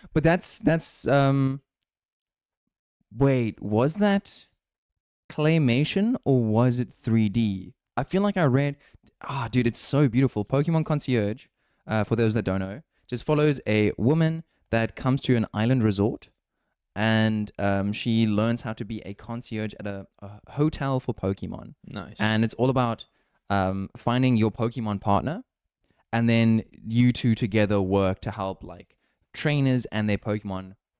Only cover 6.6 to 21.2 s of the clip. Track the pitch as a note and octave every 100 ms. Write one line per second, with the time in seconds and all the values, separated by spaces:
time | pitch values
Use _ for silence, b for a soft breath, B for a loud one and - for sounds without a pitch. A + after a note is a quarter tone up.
6.6 | B2+ A#2+ G#2+ - - A2+ G#2+ A#2 G#2+ F#2+
7.6 | F#2 - _ - C3+ F#3+ G3+ G3 D3 C3
8.6 | C#3+ C#3 b b _ _ - C3+ A2+ B2
9.6 | A#2 - - C#3 C#3+ A#2+ C3+ G#2+ G2+ C3+
10.6 | D3 E3 D#3 D3+ - A#2+ G2+ A#2+ - _
11.6 | _ _ - A2 G2+ A#2 A2+ A2 F#2+ F#2+
12.6 | F#2+ A2+ - _ - B2 - D3+ D3+ C3+
13.6 | - G#2+ G#2 - A2 D#3+ D#3+ E3 - _
14.6 | - A2+ A2+ - C3 B2+ - A#2+ G#2+ G#2+
15.6 | A2+ C3 A2 G2 G#2+ - - _ _ _
16.6 | _ _ _ G2+ A2 A2 A2 G#2+ G#2 -
17.6 | G2+ G2 G2+ G#2 A#2+ A2+ A2 G#2 A2+ A#2
18.6 | A#2 A2 G#2 A2 F#2 G2+ - A#2 - A2
19.6 | G#2+ - G#2 G2 - _ G2+ G#2 - C3+
20.6 | D3+ - C#3 C3 - -